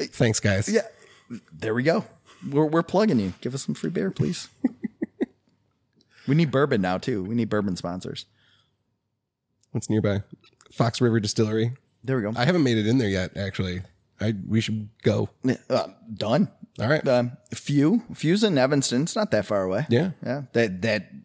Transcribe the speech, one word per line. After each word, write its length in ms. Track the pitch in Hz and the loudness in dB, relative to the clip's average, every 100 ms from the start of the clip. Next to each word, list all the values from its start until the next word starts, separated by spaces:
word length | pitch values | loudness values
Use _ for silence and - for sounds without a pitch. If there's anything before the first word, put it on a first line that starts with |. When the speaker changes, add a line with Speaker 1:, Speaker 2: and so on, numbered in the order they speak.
| - | -8
Speaker 1:
Thanks, 340 | - 120 104 | 0 2 2
guys. 260 | 107 98 107 | 0 0 2
Speaker 2:
Yeah. 160 | 214 - - - - - 113 _ | 0 0 -10 -20 -20 -18 -18 _
There 220 | 78 110 | -8 -4
we 80 | 113 | 0
go. 240 | 135 185 - - _ - 131 | 2 2 0 -12 _ -14 -2
We're, 140 | 139 | 0
we're 180 | 156 165 | 2 2
plugging 380 | 170 180 220 131 | 2 2 4 2
you. 140 | 95 - | 0 -4
Give 120 | - | -8
us 120 | 135 - | -6 -6
some 80 | |
free 160 | 143 - | -4 -4
beer, 200 | 170 190 | -2 -4
please. 380 | - 151 170 - _ | -2 -2 -4 -10 _
<laughs> 140 | - - - - - - - _ _ _ _ _ _ _ _ _ - | -6 -6 -12 -8 -10 -6 -8 _ _ _ _ _ _ _ _ _ 0
We 80 | |
need 160 | 151 165 | 2 2
bourbon 320 | 135 143 123 | 2 2 2
now, 160 | 92 92 | 2 0
too. 260 | - 110 | -2 -4
We 100 | 92 | -2
need 140 | 117 110 | -2 0
bourbon 280 | 104 101 87 | 0 -2 -4
sponsors. 500 | 87 90 - - - _ _ _ _ _ _ _ _ _ _ _ _ _ _ | -6 -8 -8 -12 -14 _ _ _ _ _ _ _ _ _ _ _ _ _ _
Speaker 1:
What's 160 | 117 - | -8 -2
nearby? 340 | 110 107 101 - - _ _ - | 0 2 -2 -4 -18 _ _ -14
Fox 280 | - 117 - | -2 -2 2
River 200 | 120 113 | 2 2
Distillery. 520 | 107 - 107 110 117 127 _ _ | 0 0 0 0 -2 -4 _ _
Speaker 2:
There 120 | 113 131 | -6 -4
we 60 | |
go. 100 | 104 117 | -2 0
Speaker 1:
I 80 | |
haven't 180 | 131 180 | 2 2
made 140 | 131 113 | 2 2
it 100 | 107 | 2
in 120 | 131 | 2
there 100 | 107 | 2
yet, 280 | 95 90 - | 0 -2 -6
actually. 460 | 98 - 92 90 92 _ _ - | -8 -4 -4 -6 -10 _ _ -6
I, 140 | 107 104 - | -4 -2 0
we 140 | 110 | 0
should 280 | 113 110 104 _ | 0 -4 -8 _
go. 280 | - 165 104 _ | 0 0 -2 _
Speaker 2:
Yeah, 140 | 127 120 - | -2 -2 0
uh, 180 | 123 - - - | -2 -2 -10 -16
done. 380 | 101 104 127 180 - - - | -6 0 2 0 -4 -20 -6
Speaker 1:
All 80 | 113 | 0
right. 180 | 151 139 | 0 2
Speaker 2:
Um, 240 | 123 120 123 - | 2 2 -6 -12
Few. 480 | - - 143 147 226 - | -10 -2 2 4 2 -2
Few's 300 | 143 147 196 | -4 0 2
in 140 | 214 147 | 4 4
Evanston. 440 | 131 147 135 123 | 4 2 2 0
It's 140 | 160 226 | 0 -2
not 140 | 214 | 0
that 160 | 107 101 | 0 0
far 160 | 104 | 0
away. 240 | 92 95 151 | 0 0 2
Speaker 1:
Yeah. 220 | 117 185 - | 2 2 -4
Speaker 2:
Yeah. 180 | - 120 120 | -6 -6 -4
That, 300 | 120 117 92 | 0 0 0
that, 260 | 113 107 - - | -2 -2 -4 -16